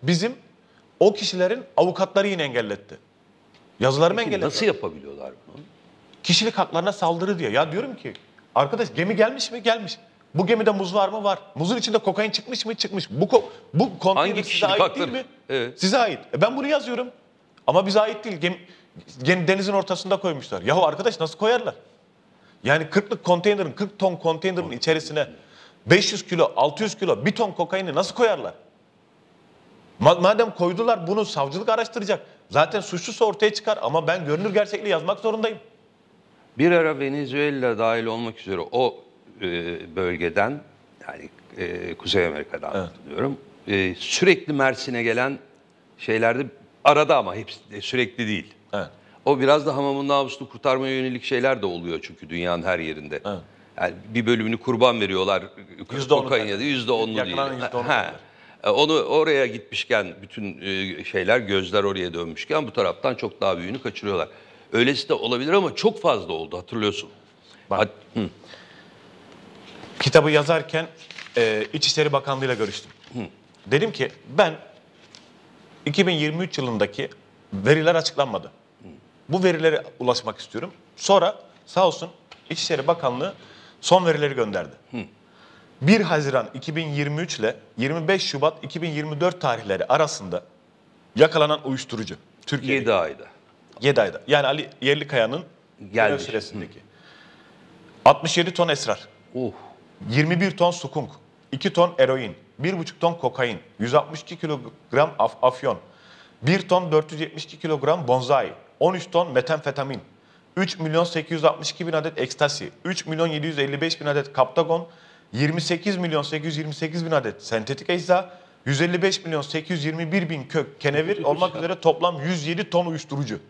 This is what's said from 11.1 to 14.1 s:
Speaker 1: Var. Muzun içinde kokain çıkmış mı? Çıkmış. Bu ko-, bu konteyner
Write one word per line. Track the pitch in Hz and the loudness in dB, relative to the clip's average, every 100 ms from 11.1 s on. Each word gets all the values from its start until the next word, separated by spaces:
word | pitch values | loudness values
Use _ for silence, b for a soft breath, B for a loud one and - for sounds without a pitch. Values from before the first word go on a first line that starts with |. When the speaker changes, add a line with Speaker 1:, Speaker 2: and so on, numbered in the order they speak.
| 220 | 0
Speaker 1:
Var. | 202 185 - | -2 -2 -6
Muzun | - 170 240 | -6 -2 -2
içinde | 233 220 | 0 0
kokain | 208 190 214 | 0 -2 -2
çıkmış | - 214 254 220 | -4 -8 -8 -8
mı? | |
Çıkmış. | 226 190 190 - | -6 -4 -6 -6
Bu | 113 | -2
ko-, | 180 240 - B B | 4 4 2 B B
bu | 147 262 - | 0 0 2
konteyner | 185 | 0